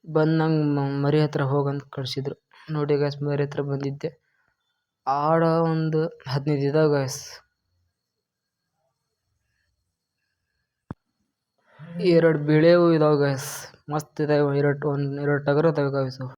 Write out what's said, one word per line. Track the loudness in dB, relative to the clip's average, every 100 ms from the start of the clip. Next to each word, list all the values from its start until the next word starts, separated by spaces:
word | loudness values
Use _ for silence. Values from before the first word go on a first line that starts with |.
| -2
ಬಂದ್ | 0 2 2
ನಂಗ್ | 2 0 0 0
ಮ-, | -2 -2
ಮರಿ | 0 2
ಹತ್ರ | 0 -2
ಹೋಗಂತ | -2 0 -2 -6 -10
ಕಳ್ಸಿದ್ರು. | -12 -8 -8 -8 -10 _ _ -8
ನೋಡಿ | -6 -2 0
ಗೈಸ್, | -2 -4
ಮರಿ | -4 -2
ಹತ್ರ | -4 -4
ಬಂದಿದ್ದೆ. | -6 -4 -6 -8 -10 -12 _ _ _ _ _ _ _ _ -6
ಆಡ | -2 0 2
ಒಂದು | 2 2 0 -2 -2 -2 -4 -8 -8
ಹದಿನೈದು | -4 -2 0 0
ಇದಾವ | 2 2
ಗೈಸ್. | 2 -2 -8 -14 -20 _ _ _ _ _ _ _ _ _ _ _ _ _ _ _ _ _ _ _ _ _ _ _ _ _ _ _ _ _ _ _ _ _ _ _ -20 _ _ _ _ _ _ _ _ -16 -2 4
ಎರಡು | 6 4 2
ಬಿಳೆವು | 2 4 6 6 6
ಇದಾವ | 4 4 4
ಗೈಸ್, | 2 -2 -8 -12 -16 _ -8
ಮಸ್ತ್ | -8 -8 -6
ಇದಾವೆ. | 0 2 2 2
ಎರಡು, | 0 0 -2
ಒಂದ್, | -2 -4 -4
ಎರಡು | -2 -2
ಟಗರು | 0 2 2
ಇದಾವೆ | 0 -2 -2
ಗೈಸ್. | -4 -8 -14